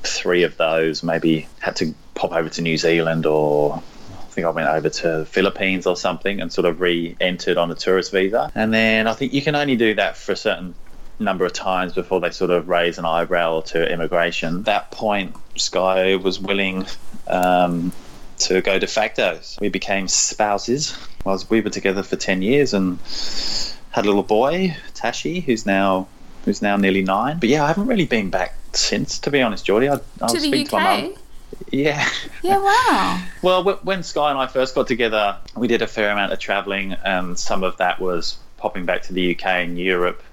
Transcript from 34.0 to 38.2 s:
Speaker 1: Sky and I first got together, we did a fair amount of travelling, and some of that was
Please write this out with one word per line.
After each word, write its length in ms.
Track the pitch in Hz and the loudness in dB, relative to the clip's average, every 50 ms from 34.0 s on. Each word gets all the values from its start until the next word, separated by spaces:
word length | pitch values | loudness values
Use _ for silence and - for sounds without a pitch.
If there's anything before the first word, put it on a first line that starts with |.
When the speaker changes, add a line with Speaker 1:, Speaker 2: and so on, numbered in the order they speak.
Speaker 1:
Sky 280 | 160 - - 151 147 147 | -4 -4 -2 0 2 2
and 80 | 139 135 | 2 0
I 100 | 131 123 | -2 0
first 260 | - 135 131 131 - | 0 0 0 0 2
got 140 | 143 127 - | 0 0 2
together, 480 | 127 113 120 113 107 107 104 101 98 - - - - | 2 2 2 2 2 2 2 2 0 -2 -10 -10 -4
we 120 | 107 120 117 | -2 0 2
did 120 | 117 113 | 2 2
a 60 | 117 | 0
fair 240 | 110 - 113 107 104 | -2 0 0 0 2
amount 220 | 104 104 98 95 | 2 0 0 0
of 80 | 95 95 | -2 -4
travelling, 540 | - - 101 101 95 101 98 98 98 95 95 - - | -2 -2 -2 -2 0 -2 -4 -4 -2 -2 -4 -2 0
and 340 | 98 95 92 90 87 90 - | 0 0 0 0 -2 -2 0
some 240 | - - 107 98 | 2 2 2 2
of 140 | 95 92 - | 2 0 0
that 240 | - 92 90 85 - | 0 0 0 0 0
was 360 | 92 92 90 85 | -2 0 0 0